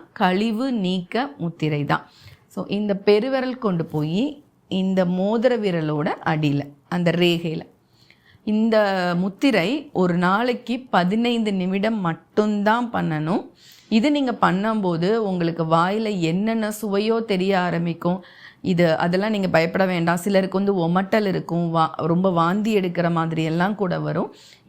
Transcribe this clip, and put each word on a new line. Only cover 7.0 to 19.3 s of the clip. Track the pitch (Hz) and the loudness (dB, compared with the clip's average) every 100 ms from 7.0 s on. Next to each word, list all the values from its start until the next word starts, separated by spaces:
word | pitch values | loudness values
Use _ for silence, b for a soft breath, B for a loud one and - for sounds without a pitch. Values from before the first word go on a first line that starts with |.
| 170 | 0
ரேகையில, | 170 175 170 170 160 - _ _ b b b b b | 2 2 2 -2 -8 -10 _ _ b b b b b
இந்த | - 214 226 214 208 190 180 175 | -2 0 2 4 2 2 0 0
முத்திரை | 190 190 285 214 170 294 - | -2 0 2 2 2 -2 -4
ஒரு | - 180 | 0 2
நாளைக்கு | 175 180 202 247 233 - 247 - | 2 2 2 0 -2 -4 -8 -2
பதினைந்து | 196 180 220 240 233 214 | 0 2 2 0 0 0
நிமிடம் | 196 180 196 214 220 | -2 0 0 0 -2
மட்டும்தான் | 175 165 _ - 214 208 202 233 240 | -2 -4 _ -2 0 2 2 2 0
பண்ணணும். | 190 175 156 156 208 - - B B B | -2 -2 -2 -2 -2 -4 -14 B B B
இது | 220 277 | 2 2
நீங்க | 294 262 220 | 2 0 0
பண்ணும்போது | 180 180 214 220 185 165 175 226 | 0 2 0 0 0 0 0 0
உங்களுக்கு | 208 180 170 170 160 | 0 -2 -2 -2 2
வாயில | 165 175 214 220 196 | 2 2 0 -2 -2
என்னென்ன | 160 175 220 226 214 | 0 0 0 -2 -2
சுவையோ | 214 220 196 214 226 | -4 -4 -2 0 0
தெரிய | 226 190 190 190 | 0 -2 0 2
ஆரம்பிக்கும். | 180 170 170 165 175 185 B B B B | 0 0 -2 -2 -2 -4 B B B B
இது, | - 175 170 160 | 0 2 4 4
அதெல்லாம் | 175 185 214 | 0 0 0